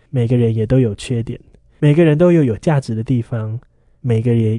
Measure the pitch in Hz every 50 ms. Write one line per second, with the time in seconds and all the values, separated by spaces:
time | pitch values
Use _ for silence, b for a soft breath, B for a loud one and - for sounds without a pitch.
0 | _ - - 127 117 113 127 123 117 113 110 113 110 107 127 131 127 110 101 -
1 | - - 131 117 113 - - - _ _ _ _ _ _ _ - 156 147 147 170
2 | 170 156 147 151 180 180 175 165 147 123 104 95 - 175 151 139 - - 117 110
3 | 110 - 131 120 113 - 127 113 110 107 113 123 - _ _ _ _ _ _ _
4 | - 123 113 113 113 123 117 117 113 107 110